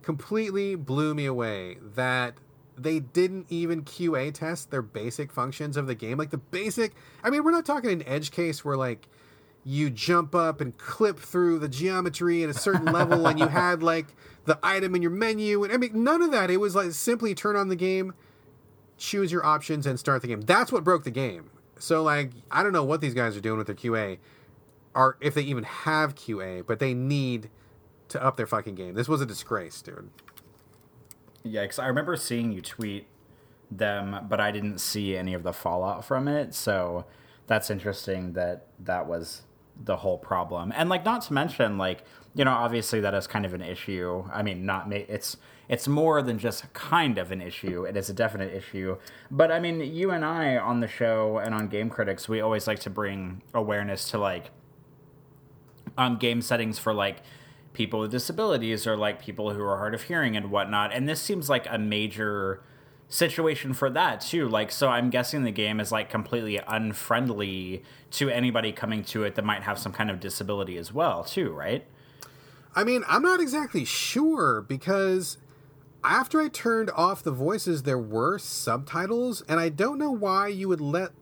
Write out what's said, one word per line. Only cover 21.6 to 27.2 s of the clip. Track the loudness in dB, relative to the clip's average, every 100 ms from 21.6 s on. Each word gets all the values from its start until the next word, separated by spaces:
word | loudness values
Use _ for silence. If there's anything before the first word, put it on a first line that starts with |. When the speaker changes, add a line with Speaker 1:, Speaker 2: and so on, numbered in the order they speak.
| -20 -14
Speaker 1:
So, | 0 2
like, | 4 2 0 -8 -2
I | 2
don't | 4
know | 4
what | 2 2
these | 0
guys | 0 0 0
are |
doing | -2 -2
with | -4
their | -4
Q | -2 0
A. | -2 -6 -14 -20 -20 -20 _ _ _ 4
are, | 4 4
if | -2
they | 0
even | -2 -2
have | -4 -4 0 2 2 -2
Q | -8 -6
A, | -6 -8
but | -4 0
they | 0
need | 0 0 0